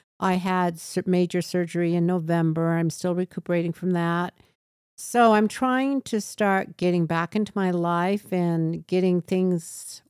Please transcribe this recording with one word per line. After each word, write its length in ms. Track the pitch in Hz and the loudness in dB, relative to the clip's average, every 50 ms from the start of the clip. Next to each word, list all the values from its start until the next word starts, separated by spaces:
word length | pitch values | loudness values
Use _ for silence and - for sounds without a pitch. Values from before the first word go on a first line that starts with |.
| _ _ _ - | _ _ _ -4
I 160 | - 190 185 | -2 0 0
had 440 | 185 175 190 185 185 180 175 170 165 | 0 0 -2 0 0 0 0 -2 -4
sur-, 220 | - - - 190 180 | -10 -8 -6 -4 -2
major 340 | - 185 180 180 175 - 175 165 | 0 2 2 2 2 0 -2 -4
surgery 520 | - - 180 175 165 - 170 175 170 170 | -2 -2 -2 -2 -2 -2 -2 0 0 2
in 120 | 175 170 | 2 2
November. 720 | 170 185 180 160 160 170 170 165 160 156 160 165 165 165 | 2 0 0 0 0 0 2 2 2 0 0 0 0 0
I'm 140 | 165 165 165 | 0 0 -2
still 240 | 156 - - 180 175 | -2 -4 -4 -4 -2
recuperating 580 | 175 185 180 - - - - 175 175 165 170 170 | -2 -4 -4 -6 -8 -4 -2 -2 0 0 -2 -4
from 200 | - - 185 180 | -4 -2 -2 0
that. 420 | 170 170 170 170 170 175 180 - _ - _ _ _ _ _ _ _ _ _ _ - | 0 0 0 0 -2 -2 -4 -8 _ -20 _ _ _ _ _ _ _ _ _ _ -16
So 360 | - - - 240 233 226 220 | -10 -2 4 6 6 6 6
I'm 120 | 214 220 | 6 4
trying 540 | 208 - - 262 254 254 254 269 277 277 269 - | 2 0 0 0 0 2 2 0 0 -2 -2 -4
to 180 | - - 214 202 | -4 -4 -4 -4
start 540 | - - - 214 202 190 190 - - - - | -4 -4 0 2 2 2 2 0 -4 -4 -2
getting 260 | 185 180 175 175 170 | 0 2 2 2 0
back 300 | 156 165 165 170 165 - | 0 0 -2 -2 -2 -2
into 160 | 214 214 202 - | -2 -4 -2 -2
my 160 | 208 190 185 | 0 0 0
life 640 | 180 175 170 170 175 170 175 185 202 208 - - - | 0 0 0 0 0 0 0 0 -2 -2 -4 -4 -2
and 540 | 180 175 170 170 165 165 160 165 165 - | 0 0 2 2 2 0 0 -2 -4 -4
getting 340 | - 180 185 180 185 180 180 | -2 0 2 2 2 2 0
things 800 | 170 - 190 185 185 185 180 170 165 - - - - - - - _ _ | 0 0 0 0 2 2 0 0 -2 -6 -14 -16 -16 -16 -18 -18 _ _